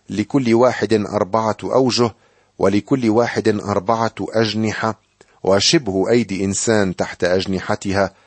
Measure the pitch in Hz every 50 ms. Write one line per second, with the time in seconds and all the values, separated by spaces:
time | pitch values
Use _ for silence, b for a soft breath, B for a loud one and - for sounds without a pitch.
0 | _ - 104 98 104 - - 143 131 120 113 113 123 123 113 - - 104 110 107
1 | 104 - - 104 104 92 98 113 113 110 104 - - 92 - 123 135 127 104 110
2 | 120 117 98 b b b b b b b b b 92 98 98 104 95 - 147 135
3 | 123 113 107 113 117 113 - 113 101 110 107 104 - 98 101 95 90 95 113 113
4 | 117 110 - - 98 - - 110 117 107 104 107 110 110 101 - - 110 110 -
5 | _ _ _ b b b b b b 92 95 101 98 - - 170 143 104 92 95
6 | 95 92 117 120 117 92 98 90 98 98 98 - - - 113 107 101 95 87 -
7 | - - - - - 87 90 95 92 95 95 92 - - 107 - - 101 95 98
8 | 98 92 - b b